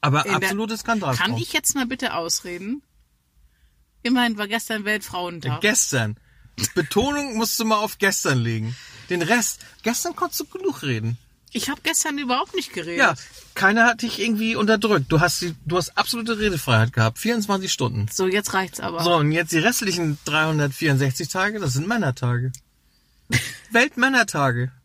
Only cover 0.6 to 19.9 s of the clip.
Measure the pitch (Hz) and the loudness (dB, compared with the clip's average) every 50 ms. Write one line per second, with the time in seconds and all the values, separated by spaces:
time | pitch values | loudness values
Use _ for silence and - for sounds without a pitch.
0.6 | 220 214 226 214 - - 233 214 190 147 127 120 180 190 240 226 - - - 311 | -4 -4 -6 -8 -2 -2 -2 0 0 -2 0 0 0 0 -2 -2 -6 -2 -4 -2
1.6 | - - - 285 262 240 269 262 - 233 - 165 170 151 - - - 185 175 175 | -2 0 -2 0 -2 -2 -4 -4 -4 -4 -4 -4 -4 -4 -4 -6 -6 -8 -10 -8
2.6 | 185 202 247 294 - _ _ _ _ _ _ _ _ _ _ _ _ _ _ _ | -6 -8 -8 -8 -8 _ _ _ _ _ _ _ _ _ _ _ _ _ _ _
3.6 | _ _ _ _ _ _ _ _ _ 240 247 254 247 233 220 208 208 202 202 - | _ _ _ _ _ _ _ _ _ 2 4 4 4 2 2 -2 -4 -2 -2 -4
4.6 | - - 226 214 208 202 214 214 196 - - 185 180 175 175 170 147 - 151 151 | -2 -2 -6 -4 -2 0 -2 -2 -2 -6 -6 -4 -4 -4 -6 -6 -6 -4 -4 0
5.6 | 165 208 208 - - - - 131 113 107 107 - _ _ _ _ - - _ - | 2 2 2 2 2 2 2 0 0 0 -4 -8 _ _ _ _ -20 -20 _ -6
6.6 | 113 - - 185 170 143 - 202 233 277 294 294 285 277 233 220 226 214 - - | -6 -4 0 -2 -2 0 2 2 2 2 2 0 -2 -2 -2 -2 -2 0 0 -2
7.6 | 233 220 220 208 214 214 - - - 196 180 - - 185 143 127 117 117 113 113 | 0 2 2 2 0 -2 -4 0 0 0 2 2 0 2 2 2 2 0 -2 -2
8.6 | 107 113 123 - - - - - - - 180 175 170 156 220 240 220 - - - | -4 -4 -6 -8 -14 -20 -20 -20 -6 -4 -2 -2 2 2 2 2 2 0 -4 -8
9.6 | - - - _ - 220 240 - - 349 330 - 359 359 - - 302 - - 370 | -12 -20 -20 _ -4 -2 -2 -2 -4 -6 -4 -4 -4 -4 -4 -6 -8 -8 -12 -4
10.6 | 370 392 - - - 139 123 110 107 113 120 117 _ _ _ _ _ _ - 240 | -4 -4 -4 -2 -4 -4 -2 -2 -2 -4 -4 -6 _ _ _ _ _ _ -8 -6
11.6 | - - 285 - _ 302 330 - - 320 294 285 285 247 247 254 320 - - 381 | -4 -4 -4 -4 _ -2 0 0 0 -2 -2 -4 -2 -2 0 -2 -2 -2 -4 -6
12.6 | 311 - - - 165 165 170 277 269 214 160 - - - - - - - - - | -6 -6 -8 -8 -8 -6 0 2 4 2 2 0 -6 -18 -20 -20 -20 -14 -8 2
13.6 | 190 190 208 226 226 240 233 226 240 233 - - 196 233 226 208 220 220 226 - | 2 4 6 6 4 4 4 0 -4 -6 -4 -2 -2 0 0 0 0 -2 0 0
14.6 | 208 208 220 214 208 220 208 170 135 - - 156 165 175 - - - 175 160 - | 2 2 2 2 4 2 2 2 2 2 2 4 4 4 2 0 -4 -6 -6 -8
15.6 | - - 165 180 170 - - - - - - 240 226 226 233 208 214 214 185 160 | -6 -2 0 0 0 -2 -2 -4 -2 -2 -2 -6 -2 -4 -2 0 0 0 0 0
16.6 | - - 123 110 110 117 - - 113 113 113 - - 214 240 233 208 202 202 190 | 0 2 4 4 4 4 2 2 2 2 0 -2 -2 0 0 0 0 0 -2 -2
17.6 | 190 185 - - 135 120 117 117 101 107 - - 190 185 185 208 202 - - 190 | -2 -4 -4 -2 -2 -2 -2 -2 -4 -2 -2 -2 -2 0 0 0 -2 0 0 -2
18.6 | 190 180 - - - - 170 165 170 175 175 165 147 147 156 165 175 156 - 165 | -2 -2 -6 -8 -8 -6 -4 0 2 2 4 4 4 4 2 2 0 0 0 2
19.6 | 156 220 247 - 240 196 | 2 2 0 0 -2 -2